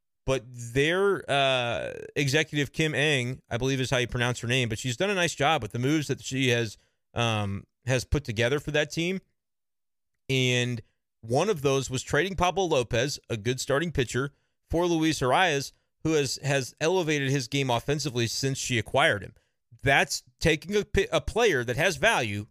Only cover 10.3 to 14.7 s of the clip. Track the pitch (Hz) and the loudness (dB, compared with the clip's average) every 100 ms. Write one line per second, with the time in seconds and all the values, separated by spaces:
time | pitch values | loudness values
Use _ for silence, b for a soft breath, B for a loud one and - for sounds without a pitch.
10.3 | 131 127 123 123 120 - _ _ _ 113 | 0 2 2 0 -4 -10 _ _ _ -2
11.3 | 131 190 175 139 135 123 127 - 147 185 | 0 2 2 2 0 -2 -6 -2 0 0
12.3 | 170 175 175 185 151 120 113 143 - - | 0 0 0 0 0 0 0 -2 -4 -8
13.3 | 117 98 131 - 139 175 185 175 123 143 | -6 -4 -4 -2 -2 0 -2 -2 -2 -4
14.3 | - _ _ - | -8 _ _ -4